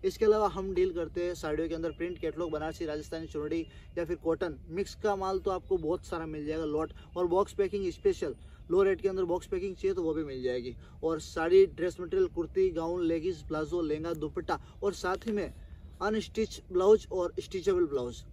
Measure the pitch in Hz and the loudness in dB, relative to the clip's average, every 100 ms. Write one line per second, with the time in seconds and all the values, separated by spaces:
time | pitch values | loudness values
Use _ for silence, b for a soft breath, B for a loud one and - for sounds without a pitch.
0 | 190 - 220 214 208 175 190 175 185 170 | -2 4 6 6 4 0 -2 2 2 2
1 | 160 175 175 170 160 151 165 165 165 151 | -4 -2 -2 -2 -2 -2 -2 -2 -4 -4
2 | 170 175 160 147 170 151 156 160 165 151 | -6 -4 -6 -4 -4 -2 -4 -6 -6 -6
3 | 151 165 160 151 151 165 156 B B - | -6 -8 -6 -6 -4 -4 -6 B B -6
4 | 165 170 165 160 180 143 - 165 190 - | -4 -2 0 0 -2 -6 -8 -6 -6 -2
5 | 214 196 190 190 202 185 - 190 156 175 | 0 0 0 0 0 -2 0 0 0 -2
6 | - 170 160 151 147 156 156 151 156 B | -4 -6 -6 -6 -4 -2 0 -2 -2 B
7 | B 175 180 180 202 - 190 202 185 - | B -2 2 4 2 2 0 2 -2 2
8 | 202 185 165 120 B B - 170 196 180 | 2 2 -2 -6 B B 0 4 6 4
9 | 196 190 180 175 - 190 196 185 190 185 | 0 0 0 0 0 -4 -4 -2 0 2
10 | 160 156 151 131 123 123 123 120 B B | 0 0 -2 -2 -2 -2 -4 -10 B B
11 | 160 160 - - 165 185 196 147 180 170 | -2 -2 -4 -2 8 10 8 4 -4 -2
12 | 175 185 185 - 156 190 190 165 165 180 | -2 2 2 0 -2 2 2 2 -2 0
13 | 165 165 165 165 - 156 156 175 160 151 | 0 0 0 -4 -4 -4 -2 -2 0 -2
14 | 160 165 151 165 165 156 B B 202 180 | -2 -4 -4 -4 -2 -4 B B -4 -2
15 | 180 185 226 208 160 - B B B - | -2 -2 -2 -2 -4 -8 B B B -4
16 | 196 214 - - 214 - - 180 190 214 | -2 -2 -2 -2 -2 -4 -4 2 8 6
17 | - 190 175 - - 190 175 180 165 139 | 6 -2 -2 -4 -6 -2 2 2 2 2
18 | 123 - - | -2 -6 -16